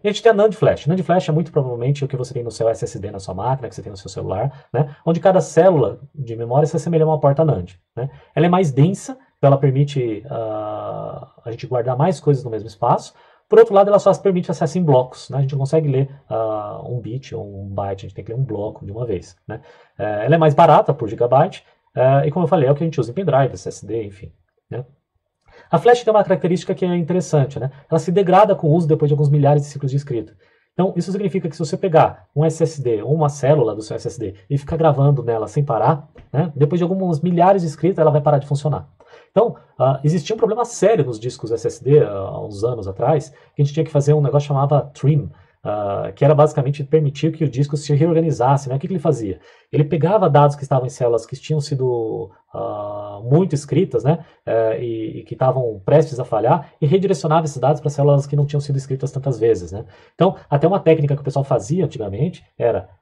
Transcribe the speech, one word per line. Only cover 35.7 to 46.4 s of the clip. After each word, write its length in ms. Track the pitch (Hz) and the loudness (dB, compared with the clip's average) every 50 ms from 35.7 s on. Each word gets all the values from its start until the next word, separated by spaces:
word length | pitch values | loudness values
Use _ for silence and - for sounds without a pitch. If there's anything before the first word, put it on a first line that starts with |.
| 117 107 107 135 160 - - _ _ - - _ | 0 0 2 0 0 0 -6 _ _ -20 -16 _
né? 200 | - 139 175 160 - | -2 -2 -2 -2 0
Depois 240 | 131 147 147 180 175 | 0 0 0 2 -2
de 20 | |
algumas 380 | 175 170 190 190 190 180 160 143 | -2 -2 -2 -2 -2 -2 -2 -2
milhares 420 | 170 180 175 165 175 190 196 190 | -2 0 2 4 4 4 4 2
de 60 | 170 160 | 0 -4
escritas, 320 | 143 - - 170 160 - | -4 -2 -2 -2 2 2
ela 100 | 160 156 | 2 4
vai 100 | 139 147 | 2 2
parar 180 | 143 151 143 135 | 2 2 2 2
de 80 | - - | 0 -2
funcionar. 400 | 143 139 - 156 135 92 - _ _ _ _ _ - - _ _ | -6 -4 -2 -4 -4 -4 -8 _ _ _ _ _ -20 -20 _ _
Então, 240 | _ 190 226 233 - - _ _ _ - | _ 2 2 2 -2 -8 _ _ _ 0
ah, 220 | 123 135 139 135 | 2 2 2 2
existia 320 | 139 147 170 180 - - 220 | 0 0 0 0 -2 -4 -2
um 40 | 226 | -2
problema 260 | 233 190 220 240 233 | 0 0 0 -2 -4
sério 400 | 233 - - 180 202 233 202 135 | -6 -2 0 2 2 2 2 0
nos 160 | 127 117 104 | -2 -6 -8
discos 320 | 113 127 - - - 104 | -8 -10 -10 -8 -6 -6
S 120 | 117 113 - | -6 -4 -4
S 180 | 117 - - | -6 -8 -4
D, 180 | - 127 147 147 | 0 4 4 4
ah, 100 | - - | 4 2
há 340 | 101 98 95 95 - 101 104 | -2 -8 -8 -8 -8 -10 -10
uns 200 | 104 104 98 107 | -10 -8 -4 -4
anos 240 | 120 131 113 95 98 | -4 -4 -4 -8 -10
atrás, 420 | 95 - 117 131 160 143 143 - - _ _ _ _ | -6 -2 0 0 0 0 -2 -8 -20 _ _ _ _
que 80 | - | -2
a 20 | 143 | -2
gente 80 | 143 | 0
tinha 120 | - 160 156 | 0 -4 -4
que 80 | - | 0
fazer 200 | - 143 139 143 | -2 0 2 2
um 80 | 151 151 | 2 2
negócio 280 | 147 127 135 147 143 - | 2 2 0 0 0 0
que 40 | |
chamava 280 | 143 135 139 143 151 139 - - | 0 0 2 2 0 0 -2 -4
trim, 380 | _ - - 139 156 139 101 87 - _ _ _ _ _ | _ -2 0 2 2 2 -2 -4 -14 _ _ _ _ _
ah, 500 | - 107 104 104 104 101 101 101 101 - 98 | -8 -6 -6 -4 -4 -4 -4 -4 -6 -8 -4
que 100 | - 139 | 0 2
era 100 | 143 151 | 4 6
basicamente 500 | 143 | 6